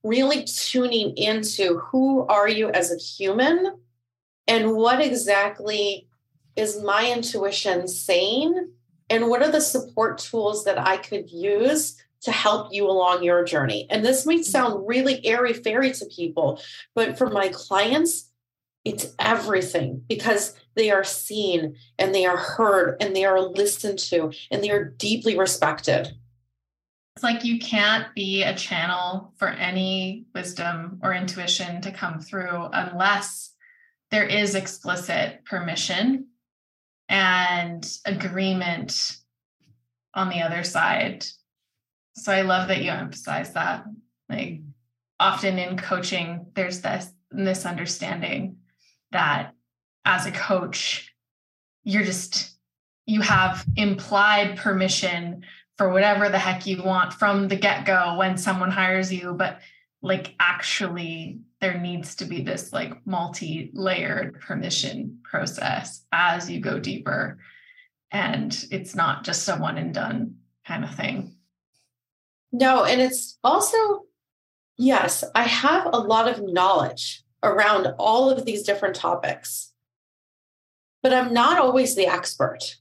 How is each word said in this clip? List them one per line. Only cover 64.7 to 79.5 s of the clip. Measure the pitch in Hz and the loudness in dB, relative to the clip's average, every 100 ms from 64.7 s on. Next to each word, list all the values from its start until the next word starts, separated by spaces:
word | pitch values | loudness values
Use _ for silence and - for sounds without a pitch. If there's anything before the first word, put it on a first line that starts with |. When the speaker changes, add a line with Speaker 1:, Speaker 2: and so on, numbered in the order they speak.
| - - - - - | -4 -4 -6 -10 -12
Speaker 2:
process | - - - - - - - - _ | -8 -6 -6 -4 -4 -4 -6 -16 _
as | 170 175 170 180 | 0 2 0 -4
you | 175 | -6
go | - - | -4 -4
deeper. | - - - - - - - - - - _ _ _ | -6 -6 -4 -4 -4 -8 -20 -20 -20 -20 _ _ _
And | 202 156 147 147 - - | -4 -2 -2 -4 -6 -6
it's | 190 - | -8 -8
not | - 165 - | -2 0 0
just | - 170 - | -4 -4 -2
a | |
one | 156 - - | -2 -2 -4
and | 85 | -4
done | - 80 - - - _ _ - | -4 -4 -4 -6 -10 _ _ -10
kind | 170 | -8
of | 151 | -8
thing. | - - - - _ _ _ _ _ _ _ _ _ _ _ _ | -6 -6 -6 -10 _ _ _ _ _ _ _ _ _ _ _ _
Speaker 1:
No, | 240 262 262 | 2 4 6
and | - 254 | 4 4
it's | 254 254 - - | 2 0 -10 0
also, | 247 349 403 453 427 403 - _ _ _ _ _ _ - | 2 4 4 2 2 0 -4 _ _ _ _ _ _ 2
yes, | 254 233 - - - | 4 4 2 -2 0
I | 220 | 2
have | 240 - 277 349 349 | 2 2 4 4 2
a | 262 | 0
lot | 208 220 226 | 2 4 4
of | 226 | 0
knowledge | 196 175 185 180 127 - - - _ _ | -2 2 4 4 2 -4 -10 -10 _ _
around | 214 220 208 208 185 - | 2 4 4 4 2 0
all | 208 226 269 | 2 6 6
of | 254 | 4
these | 226 208 | 0 -4
different | 202 202 196 185 | -2 0 0 -2
topics, | 170 175 - - - | -2 -2 -2 -6 -8